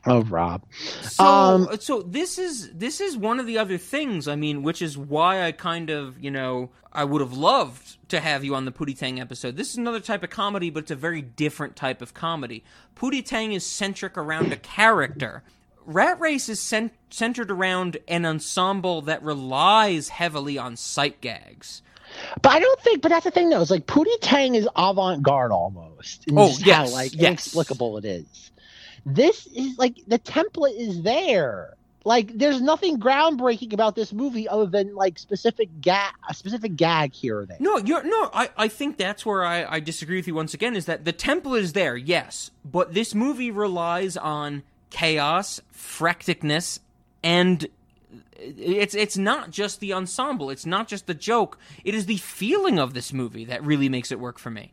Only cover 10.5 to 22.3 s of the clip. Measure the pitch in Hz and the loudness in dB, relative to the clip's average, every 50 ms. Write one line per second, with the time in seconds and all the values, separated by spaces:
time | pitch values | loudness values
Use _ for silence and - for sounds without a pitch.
10.5 | 202 196 175 170 147 156 151 - 160 135 143 170 170 160 139 123 117 - 151 151 | -2 -2 -4 -4 -6 -6 -8 -8 -10 -4 -4 -4 -4 -4 -8 -12 -4 -2 -2 -2
11.5 | 143 - 151 - - - - 131 127 - 123 - _ - - 165 165 156 135 117 | -2 -4 -10 -10 -8 -6 -6 -6 -6 -6 -10 -18 _ -8 -6 -6 -4 -6 -8 -10
12.5 | 117 110 _ _ _ - _ _ _ - - 262 285 269 - - 277 226 220 220 | -12 -16 _ _ _ -20 _ _ _ -6 -4 -2 -2 -4 -4 -4 -4 -4 -2 -2
13.5 | 208 185 - - - - 208 196 190 - - 185 - 180 151 151 156 160 160 165 | -4 -4 -6 -8 -6 -4 -4 -6 -4 -6 -10 -8 -8 -8 -6 -4 -2 -2 -2 -2
14.5 | 143 - - - - - 214 226 220 180 139 123 107 - 135 110 - - _ _ | -2 -6 -10 -12 0 4 6 6 6 4 2 0 -2 -8 -8 -8 -8 -14 _ _
15.5 | _ _ _ _ _ _ _ - 151 180 226 330 359 - 330 320 294 262 - - | _ _ _ _ _ _ _ -4 2 2 2 2 2 0 0 -2 0 -2 -4 -6
16.5 | 220 202 - - 240 214 226 220 _ _ _ _ - - 226 233 247 240 233 185 | -6 -8 -6 -4 -2 -2 -2 -4 _ _ _ _ -6 -4 -4 -4 -2 -4 -4 -4
17.5 | 202 180 190 185 185 185 185 180 160 - _ - 175 170 170 165 156 156 - - | -2 0 0 0 0 0 -2 -4 -6 -8 _ -4 -2 0 0 0 -2 -4 -6 -4
18.5 | - 185 185 190 196 196 175 185 175 160 143 147 160 - 147 156 151 139 131 131 | -2 0 2 2 0 0 -2 -2 -2 -2 -2 -4 -4 -2 -2 -6 -6 -4 -4 -4
19.5 | 131 135 160 190 208 220 214 208 180 156 139 - - - 175 170 151 147 139 147 | 0 4 6 8 8 8 6 4 2 -2 -4 -8 -4 -2 -2 -2 -2 -4 -6 -4
20.5 | 143 135 120 123 117 - - - - - 143 147 139 _ - 120 110 - - - | -6 -6 -6 -8 -10 -10 -10 -6 -2 0 0 0 -2 _ -10 -10 -10 -10 -14 -20
21.5 | - - - - - - _ _ _ - - - - - - - | -20 -20 -20 -20 -20 -20 _ _ _ -20 -20 -20 -16 -14 -14 -12